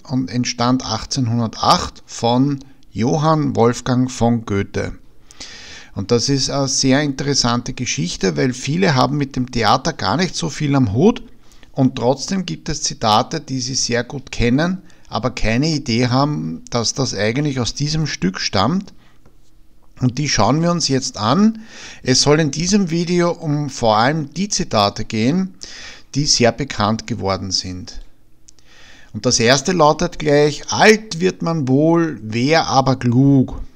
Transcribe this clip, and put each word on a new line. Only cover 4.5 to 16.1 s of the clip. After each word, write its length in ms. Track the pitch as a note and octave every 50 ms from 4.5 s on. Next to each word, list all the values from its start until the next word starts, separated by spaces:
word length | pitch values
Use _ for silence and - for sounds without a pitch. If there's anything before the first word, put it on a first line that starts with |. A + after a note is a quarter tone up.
| G#2 G2+ G2 - - - G2 F#2+ - - - - - - - - - - - - - - - - - - - - -
Und 140 | G#2 G2 -
das 180 | A#2+ A#2 -
ist 220 | C#3 C#3+ C3+ - -
eine 180 | C3+ C#3 C#3
sehr 360 | C3 - - - C3+ C3 C#3 D3+
interessante 680 | D3 C3+ - C#3+ C#3+ C#3 - - A#2 A#2+ A#2+ - C#3 B2+
Geschichte, 640 | - B2 - - - D#3 F3 - - - F#3 D#3+
weil 180 | D3 C#3+ B2+ B2
viele 420 | - - C3+ D3 F3+ F#3+ F3 C#3
haben 200 | B2+ B2+ C3 C#3+
mit 200 | D3 C#3+ C3+ -
dem 160 | C3 B2+ A#2+
Theater 420 | - A#2 A2 G#2 A#2+ C#3 - E3+ -
gar 240 | - - F#2 G#2+
nicht 180 | D#3 F#3 D#3+ -
so 140 | - F3 D#3
viel 240 | - - D3+ C#3 C#3+
am 180 | C3+ B2+ G#2
Hut 300 | F#2+ A#2+ E3+ A3 C4 - - - - - - - - - - -
und 260 | - - C3+ B2+ C3
trotzdem 500 | - A2+ B2 C#3 C4 - - G3 F#3+ F3
gibt 200 | E3+ D#3+ - -
es 140 | E3 D#3 -
Zitate, 580 | - - - - - A2 G#2+ A2+ B2 - - D#3
die 200 | - - C3+ C3
sie 160 | A#2+ B2+ C3+
sehr 280 | B2 - - A#2 A#2 A#2
gut 280 | - - C#3 - -
kennen, 500 | - - A#2+ A#2+ B2 C#3+ E3 F3+ F#3 F#3 - - - - -
aber 220 | - - A2+ G#2+ B2
keine 380 | G#2+ - - A2 A2+ B2 D3
Idee 400 | E3 D#3 C#3+ - - A2 A#2 B2+
haben, 560 | A#2+